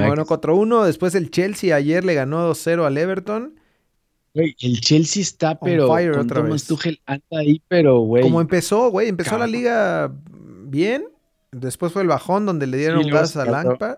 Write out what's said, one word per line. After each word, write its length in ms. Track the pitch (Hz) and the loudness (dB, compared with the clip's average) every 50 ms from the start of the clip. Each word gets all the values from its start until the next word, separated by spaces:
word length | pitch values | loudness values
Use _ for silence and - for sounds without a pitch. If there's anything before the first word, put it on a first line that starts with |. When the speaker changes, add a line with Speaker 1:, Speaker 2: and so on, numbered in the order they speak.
| 104 107 | 2 2
Speaker 1:
ganó 60 | 147 | 2
Speaker 2:
que 60 | 151 | 0
sí. 60 | 156 - | 0 -2
Speaker 1:
cuatro 280 | 165 156 - 147 165 | -2 -2 0 0 2
uno. 280 | 196 214 226 240 226 214 | 2 2 2 2 2 2
Después 320 | 175 147 - 185 180 170 | 2 0 0 -2 -2 0
el 160 | 196 165 135 | -2 -4 -2
Chelsea 440 | - 170 185 196 202 - - 180 156 | -2 -2 -2 -2 -2 -2 0 2 2
ayer 280 | 143 143 147 160 180 180 | 2 2 2 0 0 2
le 80 | 185 165 | 0 0
ganó 280 | 143 131 135 151 165 170 | 0 0 -2 -2 -2 0
dos 160 | 170 151 - - | 0 -2 -2 -2
cero 220 | 165 170 170 165 | -2 0 0 0
al 120 | 143 135 147 | 0 0 0
Everton. 560 | 165 185 190 190 185 208 214 226 247 302 311 _ _ _ _ _ _ _ _ _ _ _ _ _ _ _ - | -2 -2 -2 -6 -6 -6 -6 -6 -6 -10 -14 _ _ _ _ _ _ _ _ _ _ _ _ _ _ _ -2
Speaker 2:
Güey, 200 | 151 165 156 - - | -2 -2 -2 -2 -4
el 180 | - 123 120 110 | -2 -2 -2 0
Chelsea 420 | 117 - 151 156 165 156 - 208 185 | 2 4 4 4 4 2 0 -4 -4
está, 280 | - - - - 156 - | -4 -4 -4 -2 -2 -2
Speaker 1:
On 40 | - - | -2 -2
Speaker 2:
pero 240 | 180 170 156 139 127 | -2 2 2 4 4
Speaker 1:
fire 240 | 160 170 175 165 | 4 2 2 0
Speaker 2:
con 100 | 147 143 | 0 0
Speaker 1:
otra 140 | 139 120 123 - | -2 -2 -2 -2
Speaker 2:
Thomas 100 | 151 156 | -2 0
Speaker 1:
vez. 140 | 156 143 - - | -2 -4 -2 -4
Speaker 2:
Tuchel 320 | 165 147 - 170 156 - _ - | -6 -4 -4 -6 -6 -8 _ -8
anda 160 | 139 143 _ - | -8 -8 _ -8
ahí, 300 | 165 156 151 147 151 160 _ - | -6 -2 2 2 2 0 _ -2
pero, 320 | 180 175 156 139 127 120 | 2 4 6 6 6 6
güey. 200 | 113 110 117 123 | 4 4 4 4
Speaker 1:
Como 200 | 131 - 160 165 | 4 4 4 2
empezó, 500 | 165 - 185 175 165 - 208 220 254 240 | 2 2 0 -2 0 0 0 2 2 2
güey, 160 | 190 190 226 226 | 2 0 0 0
empezó 220 | 190 170 170 - | -2 -4 -4 -4
la 140 | 214 233 240 | -2 -2 -2
Speaker 2:
Cabrón. 60 | 233 | -2
Speaker 1:
liga 640 | 220 240 247 233 233 226 202 185 170 160 147 135 135 139 156 - - - - 120 123 92 101 143 | -2 -2 -2 0 0 0 0 0 0 -2 -4 -4 -6 -10 -18 -20 -20 -20 -20 -20 -20 -20 -14 -8
bien. 380 | 135 147 175 214 247 294 415 494 _ _ _ _ _ _ _ _ | -2 -2 0 0 0 -4 -6 -10 _ _ _ _ _ _ _ _
Después 400 | - 123 127 131 - - 180 165 | -16 -10 -10 -10 -8 -4 -6 -4
fue 120 | 165 196 190 | -2 0 0
el 40 | 175 | 0
bajón 360 | 147 131 - - 180 208 208 | 0 0 0 -2 -2 -2 0
donde 220 | 202 175 151 135 131 | -2 -2 -2 -4 -4
le 100 | 127 135 | -2 -2
dieron 260 | 147 160 156 151 151 | -2 0 0 0 0
Speaker 2:
Sí, 60 | 147 | 2
luego 120 | 147 151 165 | 2 0 0
Speaker 1:
gas 80 | 156 | 0
Speaker 2:
se 80 | 151 151 | -2 -4
Speaker 1:
a 40 | 131 | -2
Speaker 2:
cayó. 60 | 120 131 143 170 127 | -2 -2 0 0 -2
Speaker 1:
Lampard, 280 | 127 127 208 226 269 | -2 -2 -4 -8 -8